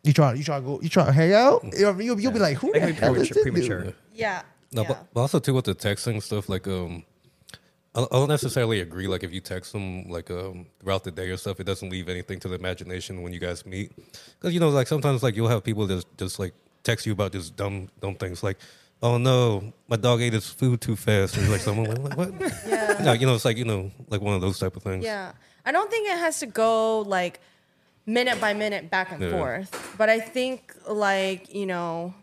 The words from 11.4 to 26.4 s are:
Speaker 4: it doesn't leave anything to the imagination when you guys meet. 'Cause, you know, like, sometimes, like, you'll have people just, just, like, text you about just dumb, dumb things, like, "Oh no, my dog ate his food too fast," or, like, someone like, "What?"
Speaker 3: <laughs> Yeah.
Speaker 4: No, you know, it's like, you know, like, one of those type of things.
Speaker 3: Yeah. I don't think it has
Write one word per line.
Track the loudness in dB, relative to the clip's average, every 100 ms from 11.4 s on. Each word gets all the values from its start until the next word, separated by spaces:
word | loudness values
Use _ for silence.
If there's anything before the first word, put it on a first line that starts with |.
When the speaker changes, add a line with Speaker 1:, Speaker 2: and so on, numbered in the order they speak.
| -6 -6
Speaker 4:
it |
doesn't | -6 -6 -6
leave | -8 -6
anything | -8 -8 -8
to | -6
the |
imagination | -6 -6 -6 -8 -10 -8 -10
when | -10
you | -6
guys | -6 -6 -8
meet. | -8 -8 -12 -20 -20 -20 _
'Cause, | -2
you | 2
know, | 4
like, | 4 2
sometimes, | 0 2 2
like, | 2
you'll | 2 2
have | 2
people | 0 -2 0
just, | -2 -4 -8
just, | -8 -4
like, | -8 _ _ _
text | -2 -2 -2
you |
about | -2 -2
just | -2 -10 -6
dumb, | -6 -6 -10 _
dumb | -8
things, | -6 -8 -4
like, | -4 -4 -12 -20 _ _
"Oh | 2 4
no, | 4 4 4 2 -4 -14 -4
my | 2
dog | 4 4
ate | 2
his | 0 -2
food | 0 2 2
too | 0
fast," | -2 2 4 2 2
or, |
like, | 2 2
someone | 0 0 0 -2
like, | -4 -4
"What?" | -4 -2
Speaker 3:
<laughs> | -6 -4 -2
Yeah. | 0 0 2
Speaker 4:
No, | 4
you | 4 4
know, |
it's | 2
like, | 2 0
you |
know, | -2 -2 -4 -12 -6
like, | -4
one | 0 0
of |
those | 0 0
type | -4 -4
of |
things. | -6 -4
Speaker 3:
Yeah. | -4 -6 -8 -16 _ _
I | 0
don't | 0 0
think | -2 -2
it | 0
has | 0 -2